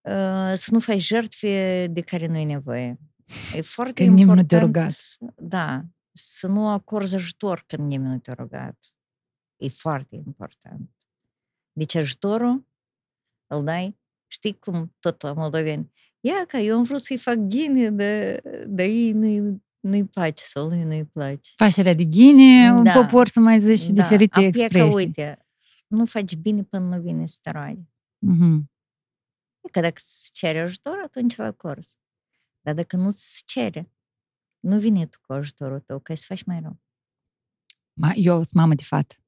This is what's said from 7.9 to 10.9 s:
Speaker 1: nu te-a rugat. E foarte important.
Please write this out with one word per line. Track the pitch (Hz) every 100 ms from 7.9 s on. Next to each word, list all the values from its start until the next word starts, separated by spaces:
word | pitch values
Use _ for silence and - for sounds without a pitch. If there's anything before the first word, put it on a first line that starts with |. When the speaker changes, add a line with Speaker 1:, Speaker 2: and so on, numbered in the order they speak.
| 139 131
Speaker 1:
nu | 127
te-a | -
rugat. | 123 127 135 131 - - _ _ _ _ _ _ _
E | 139
foarte | - 165 143 139 117
important. | 139 - 87 _ - - -